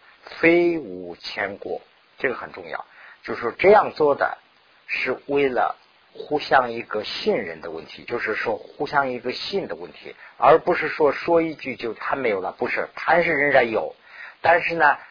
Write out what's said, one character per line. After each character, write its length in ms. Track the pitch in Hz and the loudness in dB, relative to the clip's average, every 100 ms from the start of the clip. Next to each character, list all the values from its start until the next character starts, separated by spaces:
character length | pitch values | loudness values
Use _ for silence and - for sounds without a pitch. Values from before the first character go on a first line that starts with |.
| - _ | -16 _
非 540 | - - 165 170 175 165 | -20 2 4 6 4 0
无 360 | 113 92 87 85 | -6 -12 -12 -12
前 420 | - - 98 101 | -12 -6 -6 -6
果。 240 | 95 87 - _ _ _ | -8 -10 -10 _ _ _
这 140 | 135 | -4
个 40 | |
很 160 | 113 85 | -4 -10
重 180 | - 82 | -14 -12
要， 160 | 67 - - - - | -12 -12 -20 -20 -18
就 120 | - | -10
是 80 | 113 | -6
说 100 | 117 | -6
这 160 | - 180 | 2 6
样 240 | 208 143 | 6 4
做 200 | - 151 | 2 2
的 240 | 131 69 - _ _ _ _ - | 2 0 -4 _ _ _ _ -10
是 340 | - 131 - - | -6 -4 -6 -2
为 240 | 143 139 | 0 2
了 260 | 120 82 - _ _ _ | 2 -2 -4 _ _ _
互 240 | - - 147 | -18 -6 -4
相 320 | - 143 123 | 2 2 2
一 100 | 117 | -4
个 240 | 113 107 | -6 -6
信 320 | 98 - 214 170 | -6 -4 -2 -2
任 240 | 90 80 | -4 -10
的 100 | 85 | -10
问 140 | 80 | -12
题， 200 | 71 80 | -12 -16
就 140 | 73 120 | -8 -6
是 160 | 110 | -4
说 220 | 104 120 123 | -4 -4 -6
互 300 | - - 147 | -8 -8 -2
相 240 | 147 135 | 0 0
一 80 | 123 | -2
个 140 | 120 | -6
信 360 | 113 - 196 123 | -6 -6 -6 -6
的 80 | 82 | -10
问 160 | 87 | -12
题， 240 | - - - - - | -14 -18 -18 -20 2
而 200 | 127 160 | 6 6
不 160 | 175 | 4
是 140 | 175 151 | -2 -2
说 240 | - 147 | 2 2
说 300 | 131 - 170 | 2 2 2
一 120 | 165 | 2
句 220 | 147 135 113 | -4 -10 -6
就 160 | 117 | -8
贪 240 | 104 - 139 | -6 -4 -2
没 140 | 123 | 0
有 100 | 98 | 0
了， 120 | 92 | -4
不 160 | - 120 | -4 -4
是， 200 | - 87 | -4 -6
贪 280 | - - 165 | -6 0 2
是 120 | 170 | 2
仍 160 | 147 147 | 2 4
然 200 | 131 120 | 4 4
有， 240 | 107 76 - - - - - | 0 -4 -10 -20 -20 -20 -2
但 220 | - 170 | 2 2
是 120 | 170 | 2
呢， 240 | 170 147 135 - | 2 2 2 -6